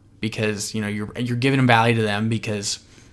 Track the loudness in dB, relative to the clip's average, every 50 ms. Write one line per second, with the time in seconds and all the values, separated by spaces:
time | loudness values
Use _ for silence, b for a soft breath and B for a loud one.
0 | _ _ -14 -8 -8 -6 -4 -2 -2 -2 -2 -4 -6 -6 -6 -4 -4 -4 -4 -6
1 | -8 -8 -8 -6 -4 -4 -2 0 0 2 2 4 6 6 6 6 6 4 4 2
2 | 2 0 0 0 -2 -2 -2 -2 -4 -4 -6 -4 -4 -6 -8 -8 b b b b
3 | b b